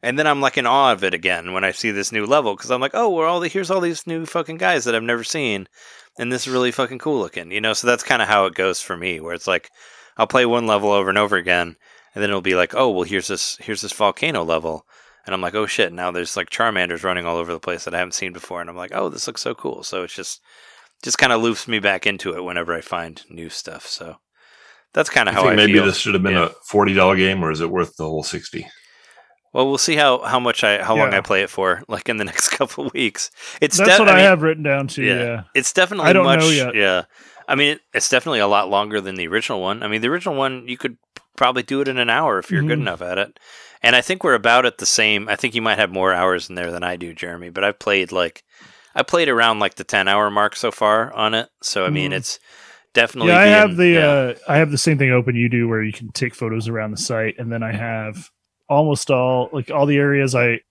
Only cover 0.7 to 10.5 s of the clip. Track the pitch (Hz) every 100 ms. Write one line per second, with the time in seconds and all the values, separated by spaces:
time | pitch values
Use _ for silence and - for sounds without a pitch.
0.7 | 135 131 101 95 87 90 85 87 92 95
1.7 | - 113 101 95 110 104 147 117 95 113
2.7 | 127 139 - 233 170 160 175 175 196 180
3.7 | 190 175 160 170 165 160 170 160 160 185
4.7 | 156 120 113 117 117 113 160 127 101 92
5.7 | _ - - - - 120 127 131 127 123
6.7 | 120 123 127 156 135 87 90 85 101 110
7.7 | 104 120 120 - 123 101 104 95 87 92
8.7 | 87 - 87 90 80 82 85 - 87 -
9.7 | _ - - - - 110 127 120